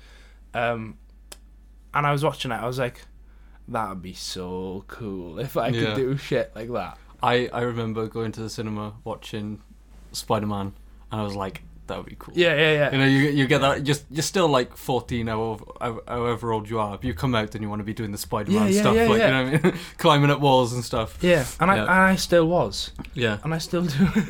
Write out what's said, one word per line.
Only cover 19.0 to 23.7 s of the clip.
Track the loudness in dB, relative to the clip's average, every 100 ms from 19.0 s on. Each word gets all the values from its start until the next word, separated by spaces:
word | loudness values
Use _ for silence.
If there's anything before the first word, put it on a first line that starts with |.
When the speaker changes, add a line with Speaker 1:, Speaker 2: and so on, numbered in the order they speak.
| 4
Speaker 2:
like, | 4
Speaker 1:
yeah. | 4
Speaker 2:
you | 2 2
know |
what | 2 2
I |
mean? | 0 -10
<laughs> | 0
Climbing | 4 6 6
up | 4
walls | 6 6 4
and | -2
stuff. | -4 -2 -4 0
Speaker 1:
Yeah, | 4 4 2 0
and | 4
I, | 4
Speaker 2:
Yeah. |
Speaker 1:
and | 4
I | 6 6 4
still | 4 4 6
was. | 2 0 -4 -10 -10 -12
Speaker 2:
Yeah. | -2 0 0 -4
Speaker 1:
And |
I | -4
still | -2